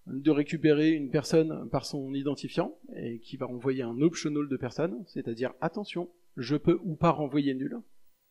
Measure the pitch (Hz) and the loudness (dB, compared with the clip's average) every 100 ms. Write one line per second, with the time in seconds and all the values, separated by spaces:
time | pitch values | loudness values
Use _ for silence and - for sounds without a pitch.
0 | - 131 147 147 147 165 156 147 156 160 | -10 0 4 4 2 2 4 6 6 4
1 | 139 151 - 165 160 151 117 139 - 147 | 2 0 4 4 4 0 -4 -4 -4 -6
2 | 135 139 139 135 135 - 202 311 - - | -4 -4 -2 -4 -4 -2 -4 -4 -16 -10
3 | 120 117 - 131 127 123 131 131 117 117 | -8 -8 -10 -8 -6 -4 -2 0 -2 4
4 | 160 160 156 147 147 131 123 - 165 240 | 2 2 -4 -2 -2 -2 -4 -2 -2 -4
5 | 185 - 123 117 123 - 165 208 208 175 | -10 -8 -6 -4 -4 -4 -6 -4 -8 -8
6 | 175 _ _ - 120 147 - 170 202 151 | -8 _ _ -10 -2 0 4 2 0 0
7 | 170 151 147 147 143 131 139 233 - - | 2 2 0 0 0 0 -4 -8 -14 -20
8 | - _ _ | -20 _ _